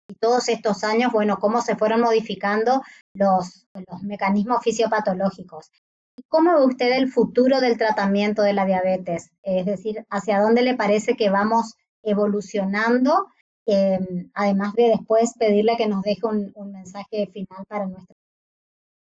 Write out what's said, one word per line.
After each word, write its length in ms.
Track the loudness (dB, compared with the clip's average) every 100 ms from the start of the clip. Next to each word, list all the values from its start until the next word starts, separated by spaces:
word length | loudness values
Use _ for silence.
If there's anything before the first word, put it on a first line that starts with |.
| -20
y 60 | -4
todos 280 | 0 2 0
estos 360 | -2 -2 -2
años, 260 | -2 0 0
bueno, 260 | 0 0 0
cómo 220 | 0 0
se 140 | -2
fueron 280 | 0 0 2
modificando 800 | 2 0 -2 -6 -2 0 0 0 -2 -20 _
los, 520 | -2 2 2 0 -12 _
los 280 | -18 -16 -12
mecanismos 580 | -10 -4 0 0 0 0
fisiopatológicos. 1120 | 0 0 0 0 -2 -2 -4 -4 -16 -18 -20 _ _ _ _ -20
¿Y 60 | -2
cómo 280 | 2 4 4
ve 100 | 4
usted 300 | 2 0 0
el 140 | 0
futuro 500 | 0 0 2 2 4
del 160 | 2 0
tratamiento 680 | 0 0 0 0 0 2
de 100 | 0
la 120 | 2
diabetes? 680 | 0 0 0 -2 -4 -8 -8 _
Es 240 | -4 -4 -2
decir, 400 | -6 -6 -10 -8
¿hacia 320 | -6 -2 0
dónde 220 | 4 4
le 140 | 2 0
parece 400 | 0 0 0 0
que 140 | 2
vamos 440 | 2 2 0 -2 -12 _ _
evolucionando? 1200 | -4 0 0 -2 -4 -4 -2 -2 0 2 2 2 -2 _ _ _ 0
Em, 640 | 2 2 0 -2 -8 -10
además 380 | -4 0 0 -2
de 160 | 2 2
después 440 | 2 2 2 2 0
pedirle 400 | 2 2 2 0
que 120 | -2
nos 140 | -2
deje 220 | -2 -2
un, 280 | -2 -4 -6
un 160 | -12 -16
mensaje 560 | -16 -16 -16 -10 -6 -6
final 380 | -8 -14 -14 -12
para 200 | -8 -8
nuestra 260 | -10 -20 _ _ _ _ _ _ _ _ _